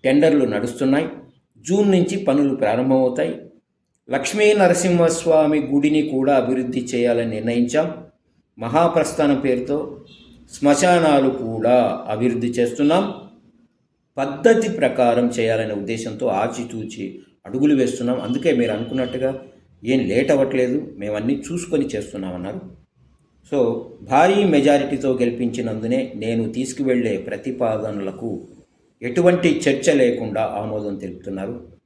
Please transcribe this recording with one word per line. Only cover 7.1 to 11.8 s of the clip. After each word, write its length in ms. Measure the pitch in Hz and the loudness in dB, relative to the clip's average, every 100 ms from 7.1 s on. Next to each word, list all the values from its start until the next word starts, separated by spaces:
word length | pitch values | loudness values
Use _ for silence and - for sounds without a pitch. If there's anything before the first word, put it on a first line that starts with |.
| 117 113 | 0 -2
నిర్ణయించాం. 640 | 107 113 120 120 147 170 - - _ _ _ _ - | -4 -2 0 0 0 -2 -6 -18 _ _ _ _ -10
మహాప్రస్థానం 800 | 117 147 170 165 147 - 147 131 | -2 2 2 2 -2 0 0 2
పేరుతో 600 | 135 123 123 143 - - - - - - - | 0 -2 -2 -6 -6 -14 -20 -20 -20 -20 -20
శ్మశానాలు 760 | - 143 143 180 175 160 143 135 | 0 2 4 4 4 4 4 2
కూడా 760 | 123 113 110 117 123 | -2 -6 -2 4 4